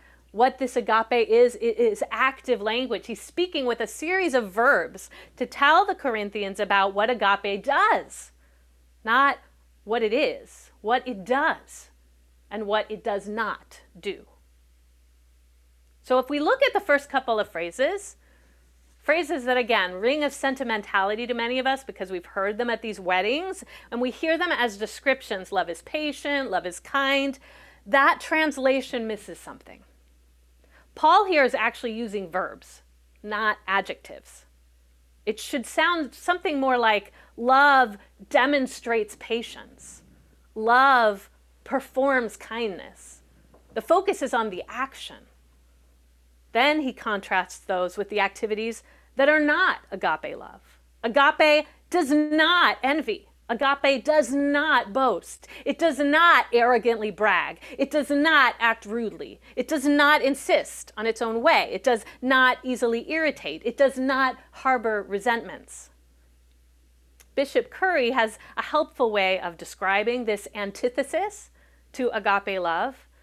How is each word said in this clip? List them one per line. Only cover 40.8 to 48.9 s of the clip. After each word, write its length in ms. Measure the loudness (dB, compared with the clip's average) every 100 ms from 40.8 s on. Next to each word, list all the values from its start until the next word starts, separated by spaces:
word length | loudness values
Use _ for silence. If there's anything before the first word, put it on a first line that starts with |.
| 6 6 4 0 -10 _ _ _ -6
performs 720 | -6 -4 -2 0 0 -2 -10
kindness." 840 | -12 -8 -6 -8 -16 -20 -20 -20 _ _ _ _ _
The 80 | -10
focus 400 | 2 2 2 -4
is 120 | -2
on 180 | -2 -4
the 120 | -8 -12
action. 580 | -10 -10 -10 -18 -18 -20 _ _ _ _ _ _ _ _ _ _ _ _
Then 260 | 2 2 2
he 140 | -2
contrasts 640 | -6 -6 -6 -2 -2 -2 -10
those 380 | -6 -2 -2 -4
with 100 | -6
the 140 | -2
activities 600 | -2 -2 -6 -4 -6 -8 _